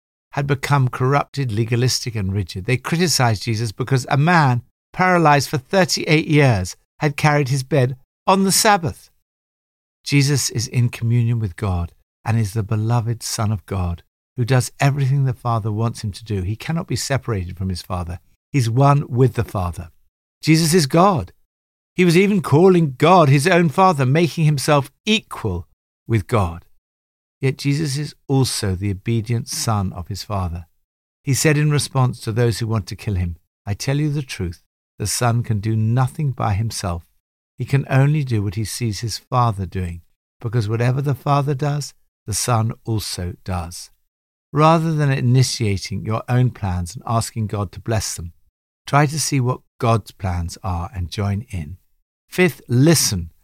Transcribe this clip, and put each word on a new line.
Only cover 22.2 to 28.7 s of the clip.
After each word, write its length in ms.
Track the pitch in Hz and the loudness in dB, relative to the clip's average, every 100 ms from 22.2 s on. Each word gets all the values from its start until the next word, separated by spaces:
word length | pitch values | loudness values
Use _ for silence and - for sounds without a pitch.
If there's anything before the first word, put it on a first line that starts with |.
| 202 202 | 4 2
calling 540 | - 143 190 175 156 127 | 4 6 6 6 2 2
God 320 | 156 185 143 | 6 6 6
his 180 | 143 170 | 4 4
own 220 | 175 170 | 4 4
Father, 360 | 190 190 143 127 | 4 4 4 2
making 400 | 156 175 - 151 | 2 2 2 0
himself 460 | 143 - 147 131 _ - | 2 2 2 0 _ 0
equal 640 | 220 - - 104 87 - _ _ _ - | 0 -2 -8 -6 -6 -8 _ _ _ -4
with 200 | 113 - | -2 0
God. 380 | 113 87 82 - _ _ _ _ _ _ _ | 0 -2 -4 -16 _ _ _ _ _ _ _
Yet 180 | 131 - | -4 -2
Jesus 400 | 143 143 151 135 | -2 -2 -2 -4
is 180 | 147 - - | -8 -10 0
also 460 | 135 127 - 101 | 2 2 -2 -4